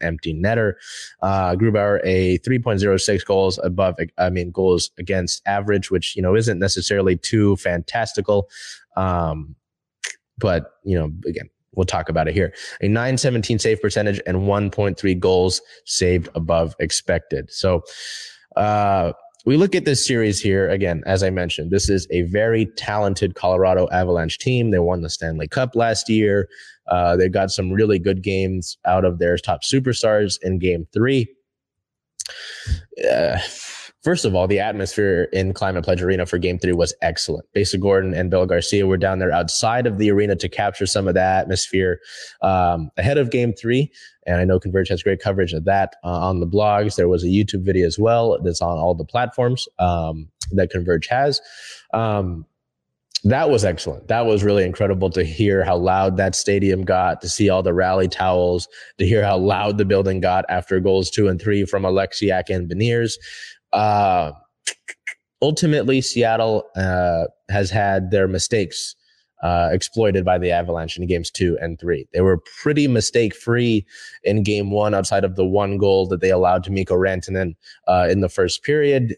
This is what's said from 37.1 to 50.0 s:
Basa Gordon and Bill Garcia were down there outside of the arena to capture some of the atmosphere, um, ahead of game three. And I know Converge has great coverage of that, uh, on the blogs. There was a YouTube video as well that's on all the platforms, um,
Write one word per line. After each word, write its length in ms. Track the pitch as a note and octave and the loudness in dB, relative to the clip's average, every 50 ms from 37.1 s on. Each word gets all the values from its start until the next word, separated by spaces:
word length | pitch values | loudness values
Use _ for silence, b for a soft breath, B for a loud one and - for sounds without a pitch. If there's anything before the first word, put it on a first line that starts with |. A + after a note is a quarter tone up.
| E2 - - - D#2 D#2 - _ _ | -2 -4 -4 -4 -6 -8 -8 _ _
Basa 280 | G2+ G#2 G2+ - F#2+ | 0 0 0 0 0
Gordon 340 | F#2 G2 G2 F#2+ F#2+ F#2 F2+ | 2 2 2 2 2 0 -2
and 160 | D#2+ F#2 F2+ | -2 -2 0
Bill 160 | F2+ F#2 F#2 | 2 2 2
Garcia 400 | F2+ F2+ F2 E2+ - - G2+ G2 | 2 2 0 0 0 0 2 2
were 100 | F#2+ F#2+ | 2 2
down 220 | F2+ F#2 F#2+ F#2+ F#2 | 2 2 0 0 0
there 140 | F#2 F#2 D#2 | 0 0 0
outside 560 | F2 F2+ E2 - - - A2+ A2+ B2 B2 A#2+ | 0 0 -2 -4 -2 0 0 0 0 0 -2
of 100 | G#2 F#2+ | 0 2
the 120 | G#2+ G#2 | 2 4
arena 260 | G2+ G2+ G#2 G2+ G2 | 4 4 2 2 0
to 120 | F2 - F2 | -2 -2 -6
capture 380 | - - G#2 G2+ G2 - G2+ | -4 -2 -2 -2 -2 -2 -4
some 220 | F#2 - G#2 G2 F#2+ | -2 -2 0 0 2
of 60 | F2+ | 2
the 80 | F#2 F#2 | 2 2
atmosphere, 760 | F#2 F#2+ F#2+ - - F#2+ - - - - F#2+ F#2+ F#2 F2 - B B B B B B B B - | 4 2 0 0 0 -2 -4 -4 -2 0 0 0 0 -2 -4 B B B B B B B B 0
um, 480 | F#2 F#2+ F#2 F2+ F2 F2 E2+ D#2+ C#2+ _ | 0 2 2 2 2 0 -2 -4 -6 _
ahead 220 | - G2 - C#3+ D3 | -2 0 0 2 2
of 140 | C#3 A#2+ A#2+ | 0 2 0
game 200 | B2+ A#2+ A#2 G#2 | 0 0 0 -2
three. 360 | - - A2+ A#2+ C3 C#3+ D3 B B B B B B B | -4 -2 0 0 0 0 -2 B B B B B B B
And 120 | - F2 | -2 0
I 80 | F2 F2+ | 2 2
know 160 | F#2 F#2 F#2 | 2 2 2
Converge 280 | - F#2+ F2+ F#2+ F#2 - | 0 0 0 0 0 0
has 140 | G2 E2+ - | -2 -2 0
great 180 | G2+ G2 F2+ | -2 -2 0
coverage 320 | - G#2+ G2 G2 F#2 E2 E2+ | -2 -2 0 0 -2 -2 -2
of 120 | D#2+ D#2+ | -4 0
that, 320 | F#2+ G2 G2 F#2+ F#2 - - - | 0 2 2 0 -2 -4 -12 -8
uh, 240 | F2 F2 E2+ E2+ F#2 | -6 -4 -2 -2 0
on 100 | F#2+ F2+ | 0 -2
the 80 | F2 | -2
blogs. 480 | E2+ F2 G2+ G#2+ G#2+ G#2 G2+ G#2 G#2 - | 0 0 2 2 2 2 2 0 0 0
There 140 | - F2+ F2 | 0 2 2
was 160 | F2+ E2 E2 | 2 2 2
a 20 | |
YouTube 380 | F2 F#2+ G2+ G#2+ G2+ - G2 F#2 | 2 2 2 2 0 -2 -4 -2
video 240 | G2 F#2 F#2 F2+ E2 | 0 2 2 2 0
as 100 | D#2+ - | 0 0
well 420 | G#2 A2+ A#2 A#2 A#2 A2+ F2 - | 2 2 2 2 2 2 0 0
that's 220 | F2 F2+ E2 - F2+ | 0 -4 -2 -2 -2
on 160 | E2+ E2+ D#2+ | -2 -2 0
all 160 | D#2+ F2 F2+ | 0 0 0
the 100 | D#2+ D#2+ | -2 -4
platforms, 640 | - - A#2+ B2 A#2 - - B2 B2 B2+ B2 - - _ - | -4 -2 -4 -4 -2 -2 -2 0 0 0 -2 -6 -12 _ -2
um, 480 | F2+ F2+ F2 E2+ | 0 0 0 0